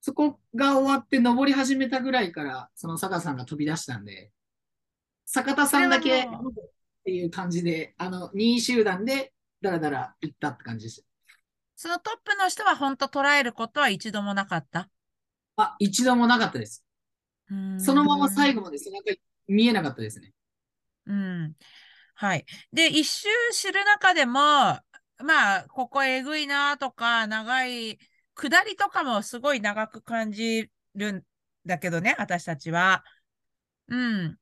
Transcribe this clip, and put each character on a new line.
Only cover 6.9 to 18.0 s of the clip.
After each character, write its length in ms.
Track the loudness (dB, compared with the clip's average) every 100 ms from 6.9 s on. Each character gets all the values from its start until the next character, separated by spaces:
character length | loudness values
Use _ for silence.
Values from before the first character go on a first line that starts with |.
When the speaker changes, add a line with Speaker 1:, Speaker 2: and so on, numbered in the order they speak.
| _ -6
Speaker 1:
て 60 |
い 120 | -4
う 60 | -4
感 220 | -4 -4
じ 100 | -2
で、 320 | -2 -2 -6 _
あ 100 | -8
の、 220 | -8 -8
二 220 | 0 2 2
位 60 |
集 220 | 2 2
団 220 | 2 2 -2
で 260 | -2 -4 _ _ _
ダ 80 | -2
ラ 100 | -2
ダ 120 | -2
ラ 240 | -4 -6 _
行 120 | -12
っ 20 | -6
た 140 | -6
っ 80 | -6
て 60 |
感 160 | -10 -10
じ 80 | -10
で 20 |
す。 160 | -18 _ _ _ _ _ _ _ _
Speaker 2:
そ 120 | -6
の 120 | -6
ト 100 | -6
ッ 60 | -10
プ 120 | -4 0
の 140 | 0
人 140 | 0
は 120 | 0 0
本 220 | -2 -2
当 100 | -4
捉 240 | 0 2 2
え 80 |
る 100 | 2
こ 140 | -4 -8
と 120 | 0
は 100 | 0
一 220 | 0 -4
度 120 | -6
も 100 | -4
な 140 | -4 -2
か 100 | -4
っ 100 | -4
た？ 180 | -10 -10 _ _ _ _ _ _ -2
Speaker 1:
あ、 180 | -2 2
一 260 | 0 2
度 120 | 4 4
も 100 | 6
な 140 | 4
か 80 | 2
っ 40 |
た 60 | -4
で 80 | -10
す。 180 | -14 _ _ _ _ _ _ _
Speaker 2:
う 20 |
ー 220 | -8 -6 -4
ん。 40 |
Speaker 1:
そ 140 | 2
の 100 | 4